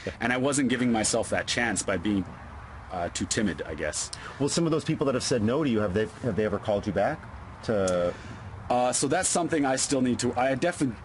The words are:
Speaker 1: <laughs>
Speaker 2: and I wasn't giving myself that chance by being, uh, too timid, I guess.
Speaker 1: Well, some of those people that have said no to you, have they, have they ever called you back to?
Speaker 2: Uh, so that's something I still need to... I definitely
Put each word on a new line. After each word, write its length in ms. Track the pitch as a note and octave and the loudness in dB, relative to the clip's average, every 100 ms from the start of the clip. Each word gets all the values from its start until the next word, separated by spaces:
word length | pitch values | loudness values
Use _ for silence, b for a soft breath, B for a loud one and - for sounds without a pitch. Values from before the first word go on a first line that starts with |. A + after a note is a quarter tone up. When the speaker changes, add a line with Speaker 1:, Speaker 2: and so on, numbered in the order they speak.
Speaker 1:
<laughs> 180 | - - | -8 -4
Speaker 2:
and 120 | A#2+ | 0
I 60 | B2+ | 2
wasn't 320 | C3 C#3 B2+ | 2 2 2
giving 200 | B2 B2 | 2 2
myself 380 | A2+ G#2 A2+ G2+ | 2 2 0 0
that 160 | F#2 F2 | -2 0
chance 360 | - A#2+ F#2+ | 0 2 0
by 160 | - F#2+ | 0 0
being, 260 | G2 G2+ F2+ - - - - - - | 2 0 0 -8 -14 -14 -14 -14 -10
uh, 200 | F#2 F2 | -6 -4
too 160 | - F#2 | -4 -2
timid, 340 | - G#2 D2+ - | 0 0 -2 -6
I 80 | |
guess. 360 | D#2 D2+ - - B B B | -4 -4 -4 -6 B B B
Speaker 1:
Well, 80 | C#3 | 0
some 160 | - | 2
of 60 | E3 | 2
those 120 | D#3 | 2
people 200 | - D#3 C#3 | 0 0 0
that 80 | |
have 80 | B2+ | 0
said 180 | - B2+ | 0 2
no 200 | G#2 C3+ | 2 2
to 60 | D3 | 2
you, 120 | A2 | 2
have 120 | G#2 | 2
they, 160 | F#2+ A2 - | 2 0 -2
have 120 | B2 G2 | -2 0
they 100 | G#2+ | 0
ever 120 | G2 | 0
called 280 | - G#2 G#2 | 0 0 0
you 60 | |
back 260 | G2 A2 D#3 - - - - | 2 0 0 -8 -14 -14 -10
to? 500 | - G#2+ F#2+ F2+ F2 F2+ B B B - - | -2 2 2 2 0 -2 B B B -12 0
Speaker 2:
Uh, 220 | B2 B2 | 2 4
so 140 | B2+ C#3+ | 2 2
that's 200 | E3 F3+ | 2 2
something 380 | F3+ E3 E3 C#3 | 0 2 2 2
I 100 | C3 | 2
still 240 | - C#3 | 2 2
need 180 | B2+ A#2 | 2 2
to... 120 | A#2+ A#2+ | 0 2
I 140 | C3 | 2
definitely 420 | C3 E3+ - C#3 G#2 | 2 0 0 -2 -2